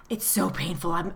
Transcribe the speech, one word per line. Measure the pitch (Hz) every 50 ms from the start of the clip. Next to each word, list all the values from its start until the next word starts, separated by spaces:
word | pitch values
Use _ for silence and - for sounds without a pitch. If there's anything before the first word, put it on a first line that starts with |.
| - -
"It's | 233 214 -
so | - - 208 185 185
painful. | - - 139 170 175 139 - 139
I'm, | 165 170 170 196 -